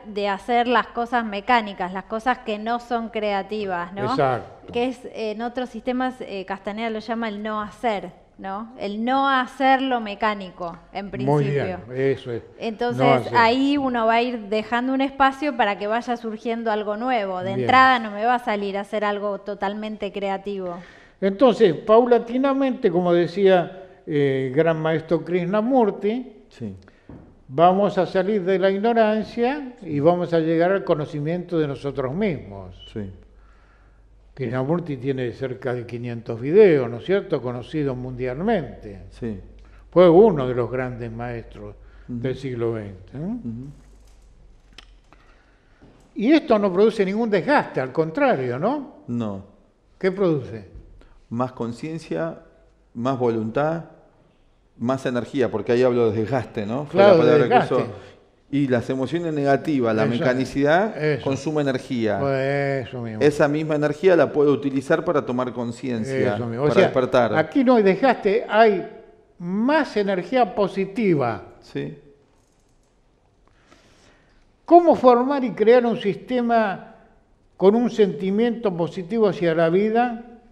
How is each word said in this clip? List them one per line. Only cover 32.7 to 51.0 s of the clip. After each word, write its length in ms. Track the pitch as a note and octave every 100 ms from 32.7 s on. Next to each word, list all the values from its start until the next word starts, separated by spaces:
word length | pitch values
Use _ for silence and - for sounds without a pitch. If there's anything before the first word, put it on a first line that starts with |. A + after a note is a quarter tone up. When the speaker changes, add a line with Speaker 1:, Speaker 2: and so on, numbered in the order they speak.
| - -
Speaker 3:
Sí. 160 | A2+ G2 F2+ - - _ _ _ _ _ _ _ _ _
Speaker 2:
Krishnamurti 600 | - B2 B2+ C3+ D#3+ E3+ C3
tiene 340 | C3+ C3 B2
cerca 420 | - C3 B2 C3
de 120 | B2 G#2+
quinientos 540 | A#2+ A#2+ A#2 A2 A2
videos, 500 | C3 F#3+ G#3 D3 A#2
¿no 60 | A#2
es 80 |
cierto?, 360 | - G3 F#3 C#3+
conocidos 520 | A#2+ B2 A#2 D#3 C#3 B2+
mundialmente. 1080 | B2+ B2 B2+ C3 G3+ G#3 B2 G2 G#2+ F#2+ F#2
Speaker 3:
Sí. 280 | - A#2 G2 - - - - -
Speaker 2:
Fue 180 | E3+ F3+
uno 400 | E3 A3+ D#3 B2+
de 60 |
los 160 | B2 A2+
grandes 420 | B2+ B2+ A#2 A#2
maestros 640 | A2+ A#2+ A#2 A2 - G#2 G2 - - -
Speaker 3:
Ujú. 100 | B2
Speaker 2:
del 140 | C3 B2+
siglo 360 | C#3 A#2+ A#2
veinte, 400 | A2+ G2+ F2+ F#2 B2+
¿eh? 40 |
Speaker 3:
Ujú. 460 | F3 A#3+ A#2+ A2+ C#3 C#3+ - - - - - - - - _ - - - _ _ _ _ _ _ _ _ - _ _
Speaker 2:
Y 180 | D4 A3
esto 260 | D#4 - G#3+
no 140 | G3+
produce 320 | F3 G#3+ G3+
ningún 240 | F#3 G#3 A#3
desgaste, 500 | G3 E3 C#4+ - D3+
al 120 | C3
contrario, 680 | C#3+ D#3+ G#3+ C#4 D#3+ B2+ B2
¿no? 380 | G3 D4 C4 - -
Speaker 3:
No. 360 | A#2+ A2 F#2+ F2+ _ _ _ _ -
Speaker 2:
¿Qué 120 | F#3+
produce? 560 | F#3 F#3 D3 G2 A2+ G2 - - -